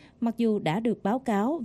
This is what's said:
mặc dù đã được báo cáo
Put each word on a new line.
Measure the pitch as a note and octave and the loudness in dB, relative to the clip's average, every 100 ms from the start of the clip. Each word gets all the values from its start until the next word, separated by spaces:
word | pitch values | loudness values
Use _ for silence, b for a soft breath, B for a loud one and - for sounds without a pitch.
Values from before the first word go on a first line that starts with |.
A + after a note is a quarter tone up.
| B - | B -6
mặc | A#3 A3+ | -4 0
dù | A3+ G#3 | 0 2
đã | D#3 F#3+ | 0 0
được | A#3 G3 | 0 -2
báo | G3 B3+ | -2 -2
cáo | B3+ G3 A3+ D#4+ | 0 0 0 -2